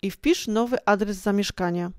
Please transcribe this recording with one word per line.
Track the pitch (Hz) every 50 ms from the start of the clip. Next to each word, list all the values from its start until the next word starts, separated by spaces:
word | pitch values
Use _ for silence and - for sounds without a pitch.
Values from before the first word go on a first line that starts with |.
| -
i | 196
wpisz | - - - 269 349 - -
nowy | - 208 214 233 240 254 247 -
adres | - 208 196 214 202 208
zamieszkania. | 185 - 208 202 202 202 - - - 185 175 175 175 175 175 185